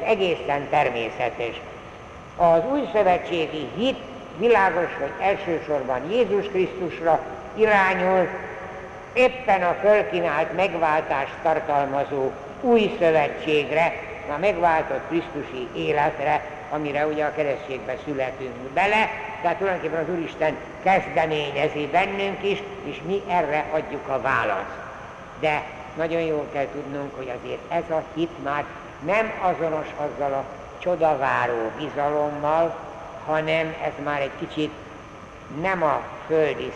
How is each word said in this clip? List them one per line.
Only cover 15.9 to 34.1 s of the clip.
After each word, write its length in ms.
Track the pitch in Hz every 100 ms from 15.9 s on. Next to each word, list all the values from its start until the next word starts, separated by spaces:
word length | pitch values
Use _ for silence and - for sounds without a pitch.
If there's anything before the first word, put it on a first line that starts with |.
| - 147 - 143 151 - - -
amire 360 | 151 151 143 156
ugye 200 | 151 151
a 80 |
keresztségbe 640 | 143 147 127 - 131 127 127 -
születünk 640 | 139 131 - 131 120 131
bele, 360 | 147 196 214 220 - - -
tehát 160 | 170 165
tulajdonképpen 460 | 196 180 156 160
az 120 | 160 180
Úristen 380 | 160 - 156 143 - -
kezdeményezi 1040 | 185 190 - 147 160 156 147 139 151 147 147
bennünk 520 | 165 196 196 196 190
is, 200 | 202 190 - -
és 180 | 143 139 156
mi 160 | 196 196
erre 360 | 175 151 151 143
adjuk 340 | 156 151 143 135
a 140 | 135
választ. 540 | 120 127 110 95 104 - - - - - - -
De 220 | 156 151 - - - -
nagyon 240 | 160 165
jól 240 | 165 151 139
kell 140 | 143 135
tudnunk, 440 | 143 143 143 143 135
hogy 160 | 131 123
azért 300 | 123 131 - 170
ez 120 | 165 160
a 80 | -
hit 300 | - 165 -
már 200 | 135 147 139 - - - 151
nem 260 | 208 220 190
azonos 460 | 190 170 160 156 143 -
azzal 360 | 147 135 143
a 100 | 135 - - - -
csodaváró 920 | 180 175 160 147 131 123 123 120 110 113
bizalommal, 1000 | 147 139 143 151 147 147 147 160 170 - - - - - -
hanem 500 | 156 156 160 160 160
ez 200 | 156 139
már 180 | 143